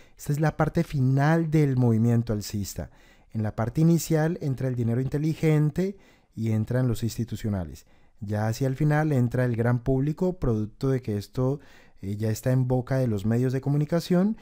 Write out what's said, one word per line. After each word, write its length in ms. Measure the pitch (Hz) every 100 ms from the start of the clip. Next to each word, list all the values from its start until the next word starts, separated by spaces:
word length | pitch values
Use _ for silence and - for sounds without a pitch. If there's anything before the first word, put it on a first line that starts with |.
| - -
esta 140 | -
es 80 | 143
la 160 | 156 -
parte 280 | 156 170
final 680 | 165 143 127 135 143 165 165
del 240 | 156 143 127
movimiento 560 | 123 110 117 117 117
alcista. 580 | 104 101 104 95 - 73 - - - _
En 120 | 110
la 120 | 107 -
parte 260 | 110 151
inicial 580 | 160 165 - 160 160 180
entra 280 | 143 123 131
el 60 | 123
dinero 260 | 113 120
inteligente 960 | 131 143 156 156 160 151 151 160 190 196 - _ _ -
y 160 | 110
entran 360 | 110 107 123 127
los 160 | 110
institucionales. 800 | 113 - 113 110 110 101 82 67 - - - _
Ya 280 | 104 104 107
hacia 200 | 113 135
el 80 | 131
final 360 | 151 151 156
entra 340 | 139 120 127 127
el 100 | 117
gran 280 | 117 120
público, 560 | 123 131 143 156 185 180
producto 500 | 135 110 107 - 135
de 120 | 131
que 160 | 120 104
esto, 420 | - - 127 143 - - - -
eh, 160 | 95 104
ya 120 | 110
está 220 | 110 131
en 160 | 131 127
boca 300 | 127 120 131
de 100 | 127
los 180 | 104 104
medios 280 | 117 131
de 80 | 131
comunicación, 760 | 147 143 147 170 - 180 202 220